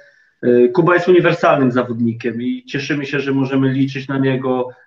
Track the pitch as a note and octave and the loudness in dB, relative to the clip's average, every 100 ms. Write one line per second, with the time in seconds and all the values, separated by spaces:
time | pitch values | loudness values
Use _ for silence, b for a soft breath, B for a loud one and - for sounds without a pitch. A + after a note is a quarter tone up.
0 | B B B _ B2 B2 B2 D3 E3 F3 | B B B _ 2 4 4 4 2 2
1 | F3+ F3+ D#3+ - E3+ C#3+ B2+ B2 A2+ A#2 | 4 4 4 2 2 2 2 0 -2 -2
2 | A#2 A#2 A#2+ A#2 B2 B2+ - C#3+ C3+ D3 | -2 -2 -6 -6 -6 -6 -8 -8 -6 -6
3 | C3+ C#3 C3+ C3+ C3 C3+ C3+ C3+ C3+ C3+ | -4 -4 -2 -2 0 0 0 0 -2 -4
4 | C3 C3+ C3+ B2+ C3 B2+ B2 B | -6 -2 -2 -2 -2 -2 -4 B